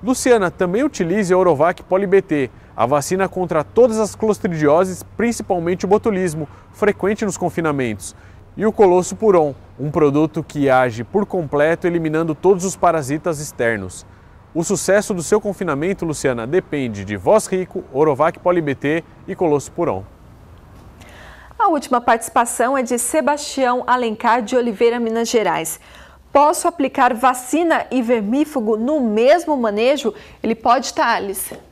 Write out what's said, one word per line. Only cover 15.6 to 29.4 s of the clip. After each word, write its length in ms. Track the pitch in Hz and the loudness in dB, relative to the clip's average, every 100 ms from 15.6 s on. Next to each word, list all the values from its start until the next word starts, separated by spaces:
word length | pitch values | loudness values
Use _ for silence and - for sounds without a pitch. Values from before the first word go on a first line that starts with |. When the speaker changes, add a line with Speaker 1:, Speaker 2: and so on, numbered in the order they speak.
| 185 139 165 196 170 | -4 -2 -4 -4 -6
Speaker 1:
Luciana, 420 | 143 143 120 117 | -2 -2 -2 -2
depende 560 | 175 - 147 127 101 | -2 -2 -6 -4 -6
de 140 | 98 104 | -6 -4
Voz 300 | 101 208 - | 2 2 2
Rico, 360 | 190 180 190 - | -4 -4 -10 -8
Orovac 480 | 127 156 127 156 170 | 0 0 2 0 0
Poli 220 | 180 180 | 0 0
B 120 | 151 | 0
T 300 | 131 139 160 - - - | -4 -2 -2 -4 -20 -14
e 80 | 190 | -4
Colosso 380 | 175 147 - | 0 0 -2
Puron. 320 | - 165 95 98 - - - - - - - - - - - - - - - | -6 -4 -4 -8 -20 -20 -20 -20 -20 -20 -20 -20 -20 -20 -20 -20 -20 -20 -2
Speaker 2:
A 80 | 415 | 0
última 320 | 311 - 247 | 0 0 0
participação 760 | 240 233 - - 240 - 247 277 | 2 0 2 0 0 0 0 0
é 40 | |
de 160 | 247 240 | 0 -2
Sebastião 840 | - 311 262 294 - - 254 247 - | 0 0 0 -2 -4 -2 0 0 0
Alencar 560 | 247 240 214 247 233 | 0 0 -2 0 0
de 140 | 208 254 | 2 0
Oliveira, 460 | 240 196 233 240 | 0 2 2 2
Minas 260 | 226 226 233 | -2 -2 0
Gerais. 500 | 240 190 160 165 - - - - - _ | 0 0 -2 -4 -10 -16 -20 -20 -20 _
Posso 340 | 277 294 349 349 | 4 4 2 -2
aplicar 480 | 339 269 - 254 | -2 -4 2 0
vacina 720 | 240 254 254 - 294 339 277 - | 2 0 0 -2 0 2 0 0
e 100 | 262 | -2
vermífugo 760 | 226 240 202 262 302 277 214 220 | 0 0 0 -2 -2 -2 -2 -2
no 240 | 240 311 | 0 0
mesmo 560 | 240 214 247 339 | 0 2 4 4